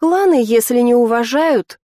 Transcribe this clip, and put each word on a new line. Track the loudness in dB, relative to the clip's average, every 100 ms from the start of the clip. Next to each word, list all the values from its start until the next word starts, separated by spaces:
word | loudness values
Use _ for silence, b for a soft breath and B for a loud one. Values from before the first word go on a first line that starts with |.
Кланы, | -2 0 2 0
если | 2 0 0 0
не | 2 2
уважают, | 2 -2 -2 -2 0 -2 -6 -16